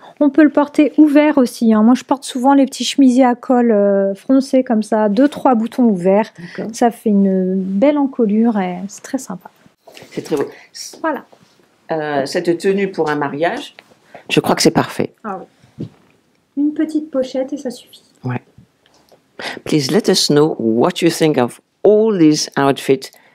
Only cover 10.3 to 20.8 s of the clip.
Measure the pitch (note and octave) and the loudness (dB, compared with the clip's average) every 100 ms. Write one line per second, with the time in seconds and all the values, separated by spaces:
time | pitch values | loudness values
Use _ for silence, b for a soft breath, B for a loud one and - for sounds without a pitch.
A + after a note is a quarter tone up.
10.3 | D3+ - B B - - - D#4+ C#4+ - | -4 -6 B B -20 -20 -10 -8 -8 -10
11.3 | _ _ _ _ _ - D#3+ D3+ C#3+ C3+ | _ _ _ _ _ -10 -8 -4 -4 -4
12.3 | F#3 F3 E3+ G3 G3 F#3+ F#3+ D3+ D3 C#3+ | -4 -2 -2 -2 -2 -4 -4 -4 -2 -6
13.3 | C#3 E3 B3 - - _ _ B B B | -4 -4 -4 -12 -20 _ _ B B B
14.3 | - - - D#3+ - B2 - - - A3 | -2 0 0 0 0 -4 -6 -8 -8 -14
15.3 | F#3 - _ _ - - - _ _ _ | -14 -16 _ _ -16 -16 -16 _ _ _
16.3 | _ _ - D4 D4+ D#4 D4+ - C4 B3+ | _ _ -4 -2 -2 -4 -4 -4 -4 -4
17.3 | C4 C4 C#4+ B3 A#3 - - _ _ B2+ | -4 -6 -6 -8 -12 -18 -20 _ _ -8
18.3 | A#2+ - _ _ _ _ _ _ _ _ | -8 -10 _ _ _ _ _ _ _ _
19.3 | - B B - D#3 C3 F#3+ - A3+ - | -16 B B -4 -2 0 0 2 0 2
20.3 | D3 D#3 - A2+ A2+ | 2 2 0 -2 0